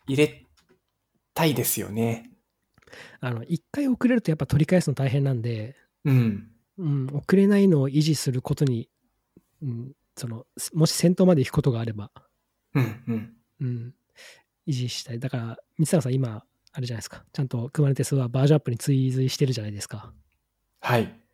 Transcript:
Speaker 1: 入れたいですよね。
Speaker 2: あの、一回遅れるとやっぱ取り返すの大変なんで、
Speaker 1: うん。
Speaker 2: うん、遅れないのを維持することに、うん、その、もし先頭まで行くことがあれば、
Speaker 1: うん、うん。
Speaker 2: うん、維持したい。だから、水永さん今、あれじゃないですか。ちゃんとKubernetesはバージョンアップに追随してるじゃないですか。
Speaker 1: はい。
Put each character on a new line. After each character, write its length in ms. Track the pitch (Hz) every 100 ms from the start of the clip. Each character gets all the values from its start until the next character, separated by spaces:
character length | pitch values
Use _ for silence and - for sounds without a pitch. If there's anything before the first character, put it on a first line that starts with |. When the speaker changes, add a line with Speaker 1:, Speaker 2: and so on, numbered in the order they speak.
| -
Speaker 1:
入 100 | 135
れ 300 | 151 - _ _ _ _ _ _ _ _ _
た 100 | -
い 100 | 165
で 100 | 123
す 160 | 120 -
よ 80 | 95
ね。 420 | 107 117 - - _ _ _ _ _ _ - - -
Speaker 2:
あ 120 | 156
の、 100 | 117
一 200 | - 170 _
回 160 | 285 277
遅 100 | 240
れ 100 | 233
る 80 | 247
と 80 | -
や 60 | 156
っ 20 |
ぱ 80 | 139
取 140 | 147
り 60 | 156
返 140 | 185
す 80 | 151
の 60 |
大 140 | 135 135
変 160 | 139
な 100 | 139
ん 80 | 123
で、 320 | 117 113 110 - _ _
Speaker 1:
う 80 | 147
ん。 380 | 127 113 101 - _ _ -
Speaker 2:
う 100 | 160
ん、 180 | 143 131
遅 220 | 143 -
れ 120 | 190 196
な 100 | 202
い 80 | 196
の 140 | 151
を 80 | 135
維 120 | 143
持 140 | 151
す 160 | 147 139
る 120 | 127
こ 120 | -
と 100 | 143
に、 240 | 139 117 - _ _ _ _ _ _ -
う 60 | 139
ん、 260 | 117 131 - _ -
そ 120 | 120
の、 180 | 113 - - -
も 140 | 165 160
し 60 |
先 240 | - 170 180
頭 100 | 180
ま 80 |
で 80 | 156
行 60 | 117
く 40 |
こ 100 | -
と 100 | 139
が 80 | 113
あ 40 |
れ 80 | 110
ば、 200 | 104 101 - _ _ _ _ _
Speaker 1:
う 60 | 143
ん、 220 | 110 107 -
う 40 |
ん。 240 | 113 - _ _ -
Speaker 2:
う 40 |
ん、 300 | 127 120 120 - _ _ - - _ _ -
維 60 |
持 160 | 127 123
し 160 | -
た 80 | -
い。 60 | 117
だ 120 | 131
か 60 | 123
ら、 220 | 117 113 - -
水 180 | 156 170
永 60 |
さ 60 | 123
ん 40 |
今、 300 | 135 123 107 - _ _
あ 80 | -
れ 60 | 120
じ 60 |
ゃ 40 | 113
な 20 |
い 20 |
で 20 |
す 80 | -
か。 140 | - -
ち 80 | -
ゃ 40 |
ん 40 | 131
と 200 | 120 123
Kubernetes 480 | - 139 135 131 139
は 120 | 120
バ 160 | 131
ー 20 | 143
ジ 60 |
ョ 40 | 151
ン 0 |
ア 20 |
ッ 40 |
プ 80 | -
に 80 | 117
追 320 | - 135 131
随 180 | 131 131
し 80 | -
て 100 | 135
る 60 |
じ 80 | 117
ゃ 20 |
な 60 | 107
い 40 |
で 80 | 101
す 80 | -
か。 240 | 104 - - _ _ _ _ _ _
Speaker 1:
は 180 | - 123
い。 220 | 95 - _